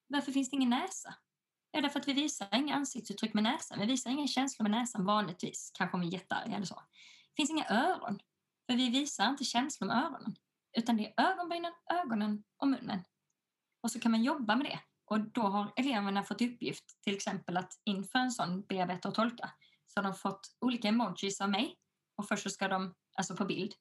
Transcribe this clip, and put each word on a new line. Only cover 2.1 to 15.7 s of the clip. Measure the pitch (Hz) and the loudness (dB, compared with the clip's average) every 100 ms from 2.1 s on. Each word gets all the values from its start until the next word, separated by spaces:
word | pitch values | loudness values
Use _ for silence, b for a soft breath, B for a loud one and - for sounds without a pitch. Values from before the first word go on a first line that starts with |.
visar | 269 294 - 196 | 2 0 -2 0
inga | 233 294 | 2 2
ansiktsuttryck | 277 277 226 - 196 220 | 0 -2 -6 -8 -4 0
med | 214 | 2
näsan. | 220 311 - - | 2 0 -4 -2
Vi | 208 | 0
visar | 262 254 | 0 0
inga | 285 269 | -2 0
känslor | 254 269 - 208 | 0 0 0 2
med | |
näsan | 226 233 - | 2 0 0
vanligtvis. | 185 208 185 180 - - - | 2 2 0 -4 -6 -6 -12
Kanske | - 180 185 | -4 -2 0
om | |
vi | 170 | -2
är | |
jättearga | 175 - - 226 208 | -4 -4 -4 -2 -4
eller | 180 | -4
så. | |
Det | - - - - - _ - | -8 -18 -20 -20 -20 _ -2
finns | 294 | 0
inga | 311 - | 0 2
öron. | 214 330 349 - 202 - _ _ _ - | 2 4 0 -4 -6 -8 _ _ _ -2
För | 240 | 2
vi | 254 | 2
visar | 262 285 - 214 | 2 0 2 2
inte | 285 | 2
känslor | 262 240 294 - 196 | 0 0 0 -2 0
med | 233 | 0
öronen. | 320 - - - _ _ _ | 0 -4 -8 -10 _ _ _
Utan | 233 226 220 | -2 2 2
det | - | 2
är | - 330 | 2 2
ögonbrynen, | 381 339 339 339 330 - | 2 -2 -4 -4 -6 -2
ögonen | 339 277 220 214 208 - _ | -2 0 0 0 -2 -8 _
och | 277 | 0
munnen. | 262 - 202 - _ _ _ _ _ _ _ | 0 -2 -6 -6 _ _ _ _ _ _ _
Och | 233 | -6
så | 226 | 0
kan | 226 | 2
man | 226 | 4
jobba | 254 311 214 233 | 2 2 2 0
med | 294 | 0
det. | - - _ | -6 -10 _
Och | - 214 | -2 -2
då | 214 240 | 0 0
har | 196 202 208 | 2 2 0